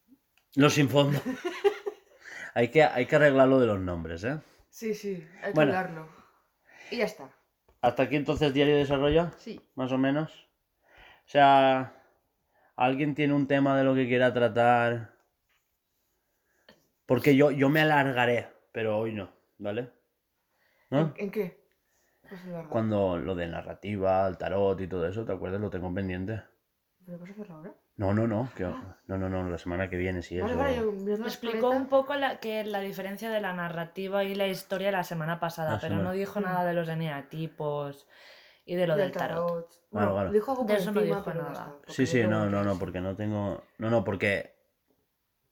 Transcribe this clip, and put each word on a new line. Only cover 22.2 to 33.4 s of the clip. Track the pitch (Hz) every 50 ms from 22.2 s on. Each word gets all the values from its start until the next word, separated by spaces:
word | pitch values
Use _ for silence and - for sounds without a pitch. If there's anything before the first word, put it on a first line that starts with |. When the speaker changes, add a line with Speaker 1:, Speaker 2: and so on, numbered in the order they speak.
| _ -
Speaker 2:
Pues | 196 180 180
alargar. | 185 175 165 156 151
Speaker 1:
Cuando | 135 113 110 110 107 101 98 95 87 85
lo | 65 82 92
de | 87 87 85
narrativa, | 82 82 82 85 87 - - 101 104 98 95 95 95 95 98 95
el | 90 -
tarot | - 85 90 101 98 98 95 90
y | 95 82
todo | 90 90 82 87
eso, | 95 113 113
¿te | 107
acuerdas? | 98 90 90 92 92 101
Lo | 104 98
tengo | 95 90 87 90 90
pendiente. | 98 98 92 90 90 95 98 110 104 - _ _ _ _ _ _ _ _ _ _ _ 185
Speaker 2:
¿Pero | 180 175 170
vas | 180 185
a | 202
hacer | 214 202 180
ahora? | 160 156 156 208 - _ _ _ _
Speaker 1:
No, | - 101 95 101
no, | 107 113 117
no, | 104 107 127 123 -
que, | - 92
Speaker 2:
Ah. | 90 82 - - 95 - _ _ -
Speaker 1:
no, | 95 95
no, | 95 95
no, | 95 92 90 90
la | 85 82
semana | - 90 87 90 95 92
que | 90 90
viene, | 90 92 90 87
sí, | 82 - 87 90
Speaker 2:
Vale, | 135 226 247
Speaker 1:
eso. | 254
Speaker 2:
vale, | 269 277 254
yo | 233 220 214
mirando | 202 196 196 202 208 214 233
la | 226
Speaker 3:
Explicó | - - 240 226 226 220
Speaker 2:
escaleta. | 240 254 254 262
Speaker 3:
un | 262 269
poco | 277 269 269 277 285
la, | 285 269 262 - -
que | - 220 220 220 208
la | 214 208 196
diferencia | 196 196 170 196 190 190 202 202 220 226
de | 220 214